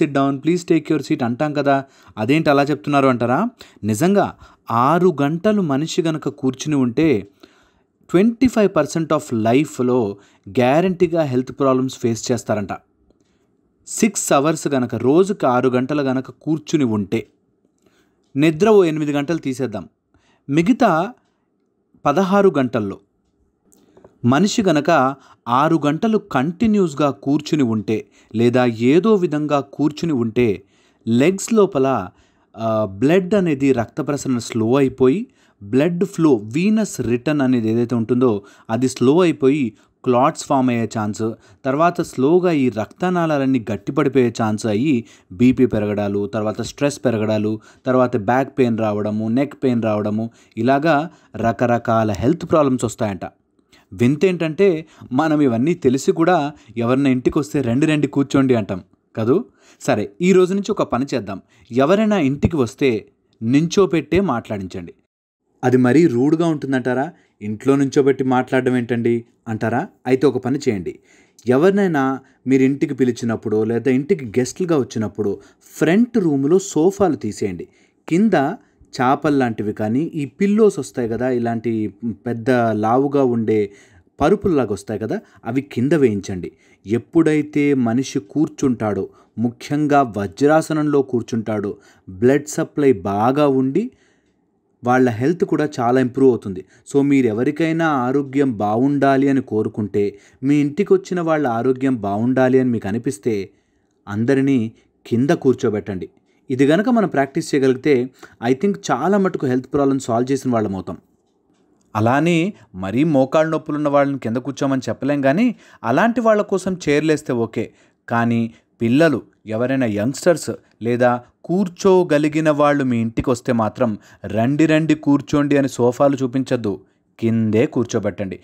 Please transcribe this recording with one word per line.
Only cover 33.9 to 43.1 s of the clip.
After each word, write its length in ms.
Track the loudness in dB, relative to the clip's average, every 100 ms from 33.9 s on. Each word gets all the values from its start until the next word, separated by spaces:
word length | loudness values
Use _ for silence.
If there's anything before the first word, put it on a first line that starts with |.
| -6
ప్రసరణ 360 | -6 -4 -4 -4
స్లో 380 | -4 -2 0 2
అయిపోయి, 520 | 2 2 2 2 -4 _ _ _
బ్లడ్ 420 | -2 0 0 0 -2
ఫ్లో, 300 | 2 2 2
వీనస్ 640 | 0 -2 0 0 -2 -4
రిటర్న్ 400 | -2 -2 -2 0
అనేది 280 | 2 2 0
ఏదైతే 260 | 0 0 -2
ఉంటుందో, 480 | 0 2 2 0 -6 -16 -6
అది 200 | -2 -2
స్లో 320 | 2 2 4
అయిపోయి 520 | 2 2 0 2 -2 -6 _ _
క్లాట్స్ 420 | 0 2 2 0 -2
ఫామ్ 240 | 0 0
అయ్యే 200 | -2 -4 -4
ఛాన్స్, 340 | -6 -4 -6 -8 _ _ -4
తర్వాత 360 | 0 0 0
స్లోగా 500 | -6 0 2 4 2
ఈ 180 | 0 0
రక్తనాళాలన్నీ 960 | -2 -8 -6 -2